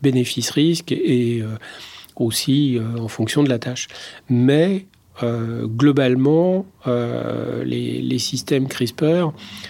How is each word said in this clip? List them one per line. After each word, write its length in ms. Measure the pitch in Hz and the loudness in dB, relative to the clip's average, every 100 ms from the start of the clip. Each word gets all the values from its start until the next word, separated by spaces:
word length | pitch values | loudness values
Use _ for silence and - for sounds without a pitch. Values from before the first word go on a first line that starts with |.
bénéfice-risque 880 | 143 127 120 - - 147 160 170 - | 2 2 0 -2 -2 2 2 0 -2
et, 480 | - 349 123 120 117 | -2 2 2 2 -2
euh, 60 | 110 110 - - - - - | -4 -8 -12 -18 -20 -20 -12
aussi, 640 | - 117 110 - 139 143 120 | -4 -2 0 2 2 2 0
euh, 220 | 113 117 | -2 -4
en 80 | 113 | -6
fonction 340 | - 113 151 | -4 0 2
de 60 | 143 | 2
la 100 | 117 | 2
tâche. 300 | 123 127 - - - - - | -4 -8 -10 -14 -18 -10 0
Mais, 560 | 123 131 147 185 190 190 _ _ - | 4 6 6 4 0 -6 _ _ -6
euh, 420 | 120 117 113 117 113 | -4 -2 -4 -4 -4
globalement, 1000 | 113 143 139 127 127 139 160 180 185 185 _ 127 | 2 4 4 2 4 4 4 2 0 -4 _ -2
euh, 800 | 120 120 120 117 117 - 120 | -2 -2 -4 -4 -4 -4 -4
les, 360 | 127 123 120 123 | -2 -2 -4 -4
les 160 | 127 127 | -2 -2
systèmes 480 | - 127 - 139 135 | -2 -6 -2 0 0
crispr, 640 | - 120 - 156 175 160 - - - | -2 -4 0 2 2 0 -4 -14 -18